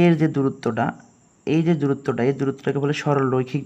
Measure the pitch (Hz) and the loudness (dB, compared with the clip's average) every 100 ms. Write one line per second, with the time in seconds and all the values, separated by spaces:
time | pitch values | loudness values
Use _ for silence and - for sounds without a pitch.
0 | 175 160 156 139 135 - 120 117 - - | 6 4 2 2 -2 -2 -4 -2 -4 -6
1 | - _ _ _ - 156 165 160 139 139 | -18 _ _ _ -2 0 2 0 0 -2
2 | - 120 123 135 135 135 147 139 143 147 | -4 0 0 0 -4 -2 -4 -2 -2 -2
3 | 151 139 135 131 127 143 | 0 0 2 0 -2 -6